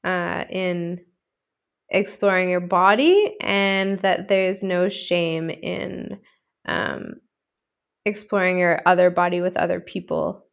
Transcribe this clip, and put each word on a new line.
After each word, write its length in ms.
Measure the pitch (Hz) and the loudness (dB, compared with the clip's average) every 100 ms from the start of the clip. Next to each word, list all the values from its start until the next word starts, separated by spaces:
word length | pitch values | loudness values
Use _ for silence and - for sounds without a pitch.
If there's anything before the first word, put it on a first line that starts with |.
uh, 420 | 180 180 175 170 - | -2 -2 -2 -4 -6
in 520 | 185 185 175 170 175 _ _ _ _ _ _ _ _ _ | -4 -4 -4 -6 -8 _ _ _ _ _ _ _ _ _
exploring 600 | 185 202 - 202 185 185 | -2 -2 0 0 2 0
your 100 | 180 | -2
body, 760 | 175 180 190 220 302 392 415 - | 0 4 4 6 6 4 4 -2
and 580 | - 196 196 196 190 196 | -2 0 2 0 0 0
that 280 | 190 - 190 | 0 0 2
there's 360 | 196 185 196 | 2 2 -2
no 260 | 196 180 185 | -2 0 0
shame 600 | 196 - 175 170 160 165 | -2 -2 0 0 -2 -6
in, 680 | - - 175 - 190 - 196 _ _ _ _ - | -6 -8 -6 -6 -8 -10 -12 _ _ _ _ -6
um, 500 | 82 90 67 - - _ _ _ _ _ _ _ _ 208 | -2 -2 -6 -10 -16 _ _ _ _ _ _ _ _ -6
exploring 520 | 208 - 202 185 180 | -6 -4 0 2 2
your 240 | 175 170 - | 2 2 4
other 240 | 180 180 | 6 4
body 300 | 180 180 180 | 4 0 0
with 140 | 180 180 | -2 -2
other 220 | 175 175 | -2 -2
people 680 | 175 185 175 160 151 - _ | -6 -12 -6 -4 -4 -6 _